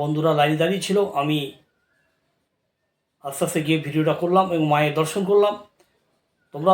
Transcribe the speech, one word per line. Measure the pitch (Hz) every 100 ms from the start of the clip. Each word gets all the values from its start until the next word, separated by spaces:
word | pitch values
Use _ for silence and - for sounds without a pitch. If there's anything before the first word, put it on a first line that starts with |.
বন্ধুরা | 147 151 160 151
লাইনে | 147 156
দাঁড়িয়ে | 165 190 -
ছিল, | 202 196 143
আমি | 147 151 135 - _ _ _ _ _ _ _ _ _ _ _ _ _ _ _ _
আস্তে | 143 143 170
আস্তে | 160 151
গিয়ে | 160 143
ভিডিওটা | 151 156 151
করলাম | 175 185 190 170
এবং | 156
মায়ের | 147 151 143
দর্শন | 160 202 190
করলাম। | 202 208 208 - _ _ _ _ _ _ _ _
তোমরা | 143 170